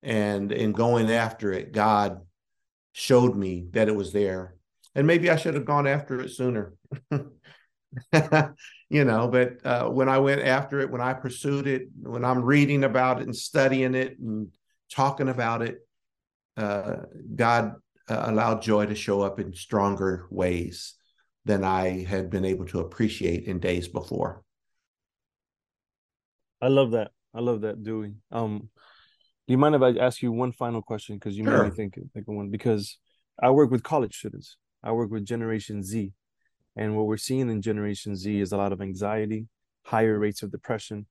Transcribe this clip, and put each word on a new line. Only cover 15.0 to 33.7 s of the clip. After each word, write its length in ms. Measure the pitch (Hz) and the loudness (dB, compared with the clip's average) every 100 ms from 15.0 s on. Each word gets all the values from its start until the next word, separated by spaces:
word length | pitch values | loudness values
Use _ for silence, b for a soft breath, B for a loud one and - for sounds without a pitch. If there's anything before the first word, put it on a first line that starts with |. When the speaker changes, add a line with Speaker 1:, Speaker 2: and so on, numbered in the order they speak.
| 135 139 131 | 0 2 -2
Speaker 1:
about 340 | 123 117 117 | 0 -2 -2
it, 160 | 117 - _ _ _ _ _ _ _ - | -4 -8 _ _ _ _ _ _ _ -6
uh, 420 | 104 101 95 - - - - | -4 -4 -4 -8 -10 -18 -14
God, 400 | 107 117 117 107 - _ _ - | 0 4 4 2 -6 _ _ -6
uh, 140 | 113 117 | -4 0
allowed 360 | 107 117 110 | 2 2 0
joy 240 | 113 104 104 | 2 2 2
to 80 | |
show 280 | 104 - 101 | -2 -2 0
up 180 | 98 98 | 0 -4
in 140 | 92 | -8
stronger 720 | 87 - 107 101 98 95 90 87 | -10 -2 0 2 2 -2 -2 -6
ways 640 | 95 90 87 - - - - _ _ _ _ | -2 -2 0 -4 -10 -16 -18 _ _ _ _
than 200 | - 98 | -2 0
I 400 | 95 95 92 92 | 2 0 0 -2
had 260 | 92 95 92 | -4 -4 -4
been 140 | 92 | -2
able 220 | 92 92 90 | -2 -2 -4
to 120 | - | -4
appreciate 680 | 80 - 110 - 90 85 - | -6 -2 -2 0 -2 -2 -4
in 100 | 92 | -4
days 300 | 92 87 87 | -2 -2 -4
before. 560 | - - - - - _ _ _ _ _ _ _ _ _ _ _ _ _ _ _ _ _ _ _ _ _ _ | -8 -8 -6 -6 -8 _ _ _ _ _ _ _ _ _ _ _ _ _ _ _ _ _ _ _ _ _ _
Speaker 2:
I 60 | 127 | 4
love 240 | 139 131 | 4 4
that. 180 | 113 107 _ _ | 2 -2 _ _
I 60 | 113 | -4
love 220 | 120 117 | -2 -2
that, 200 | 107 107 | -4 -6
Dewey. 320 | 107 110 104 104 _ | -6 -6 -8 -12 _
Um, 400 | 117 110 107 110 _ b b b b b _ - | -4 -4 -4 -10 _ b b b b b _ 0
do 40 | |
you 60 | 127 | 4
mind 160 | 147 | 6
if 80 | 151 | 6
I 140 | 127 120 | 6 6
ask 240 | 127 - | 2 0
you 80 | 123 | -4
one 220 | 117 127 | -2 -2
final 280 | 117 123 117 | -4 -4 -4
question? 380 | - 107 - 101 | -6 -10 -10 -10
'Cause 160 | 107 101 | -8 -4
you 60 | |
made 80 | 110 | 0
me 60 | 110 | 2
Speaker 1:
Sure. 140 | 104 | 2
Speaker 2:
think, 240 | - 101 - 90 | -2 -8 -10 -14
think 140 | - 104 | -14 -10
of 60 | |
one. 160 | 104 101 | -8 -6
Because 480 | 104 123 107 101 - _ _ _ - | -4 0 0 -2 -14 _ _ _ 0
I 80 | 123 | 4
work 220 | 135 139 | 6 6